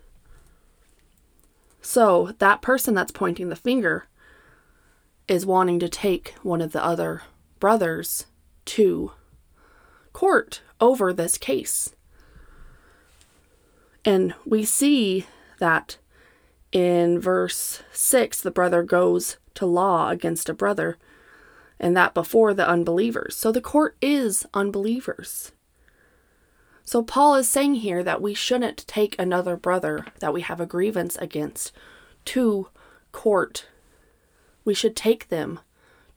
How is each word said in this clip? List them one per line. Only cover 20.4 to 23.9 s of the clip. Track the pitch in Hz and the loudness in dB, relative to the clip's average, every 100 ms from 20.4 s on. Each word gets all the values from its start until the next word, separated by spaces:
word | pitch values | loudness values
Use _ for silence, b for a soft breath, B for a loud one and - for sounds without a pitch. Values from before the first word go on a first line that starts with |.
| - | -6
a | |
brother, | - 202 202 165 - b b b b b b b b | -4 -2 -2 -4 -6 b b b b b b b b
and | 175 180 | 0 2
that | 175 | 2
before | 185 - 226 220 | 0 0 4 4
the | 196 175 | 4 2
unbelievers. | 175 170 170 226 226 - - | 2 2 0 0 -2 -8 -4
So | 226 | -2
the | 233 | -2
court | 247 294 311 | 0 2 0